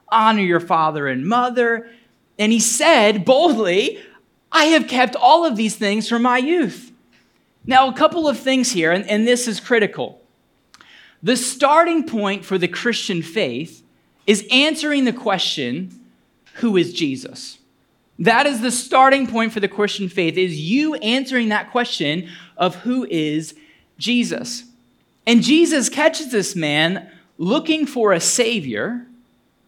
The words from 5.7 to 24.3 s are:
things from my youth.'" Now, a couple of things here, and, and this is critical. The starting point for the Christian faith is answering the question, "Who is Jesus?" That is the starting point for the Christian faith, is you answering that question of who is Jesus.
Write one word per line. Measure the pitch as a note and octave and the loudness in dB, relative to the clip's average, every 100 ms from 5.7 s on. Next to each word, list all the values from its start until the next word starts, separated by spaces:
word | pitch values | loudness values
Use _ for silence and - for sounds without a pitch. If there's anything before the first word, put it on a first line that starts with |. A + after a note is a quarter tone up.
| - | -2
things | G#3 G#3 A3 | -2 -2 -2
from | A#3 | 0
my | B3 B3 | 2 0
youth.'" | B3+ F4 A#3+ - - _ _ _ _ _ _ _ | 0 0 -2 -6 -20 _ _ _ _ _ _ _
Now, | - C4 C4+ | 2 4 4
a | |
couple | C4 D4+ E4+ D4+ | 2 0 2 -2
of | C4 | -2
things | C4 C4 A#3+ | 0 0 0
here, | F#3 D#3+ | 0 2
and, | F3+ G#3 | 0 0
and | G#3 | 0
this | A3+ B3 B3 | 2 0 -2
is | G3 | -8
critical. | - A#3 G3+ - A#2+ - _ _ _ _ _ _ - - - _ | 0 0 0 -2 -8 -10 _ _ _ _ _ _ -20 -20 -20 _
The | E3 B3 | -2 -2
starting | B3 - C#4 D4+ E4+ E4 | -2 0 4 4 4 0
point | D#4+ A3+ G3+ G3 | -2 -2 -2 -4
for | - F#3+ | -4 -2
the | F3 | -2
Christian | - A#3+ A3+ - F3+ | -2 -4 -4 -4 -6
faith | D#3 F3 D#3+ A#2+ E3 - _ _ _ _ - | -4 -4 -4 -4 -10 -14 _ _ _ _ 0
is | G#3 - | 0 2
answering | B3+ D4 D#4 D4+ D4 | 2 2 0 -2 0
the | B3+ | 0
question, | A#3+ G#3+ F#3 - - B2 C3+ F#3 - _ _ _ _ _ | -2 -2 -2 -2 -4 -4 -6 -8 -14 _ _ _ _ _
"Who | - A#3+ F#3+ | -4 0 2
is | D#3+ | 0
Jesus?" | - D#3 C3 - - - - _ _ _ _ _ - | -2 -4 -6 -12 -16 -18 -20 _ _ _ _ _ -4
That | F3 A3+ D4 | 2 2 2
is | B3 | 0
the | B3 | -4
starting | A#3+ - C4 C4+ C#4 C4 | -4 0 4 4 4 0
point | A3+ A3+ | -2 -4
for | A3 | -2
the | G3 | -6
Christian | - G#3 - F#3+ | -2 -4 -4 -6
faith, | F#3+ E3 D#3+ | -2 -2 0
is | F#3 D3+ | -2 -4
you | D#3 B3 D#4 | -2 -2 -2
answering | D4+ G#3+ B3+ C4+ C4 A3+ | -2 -2 -4 -2 -2 0
that | G#3 - | -2 -2
question | B3 A#3+ - D3 D#3+ E3+ - - - | -4 -4 -4 -4 -4 -6 -18 -20 -2
of | F3+ | -2
who | F3+ A3+ B3+ A#3+ | -2 -4 -4 -4
is | E3 D3+ D3+ D#3+ - _ _ _ _ | -4 -2 -4 -8 -18 _ _ _ _
Jesus. | - A#3+ A3+ | -2 -2 0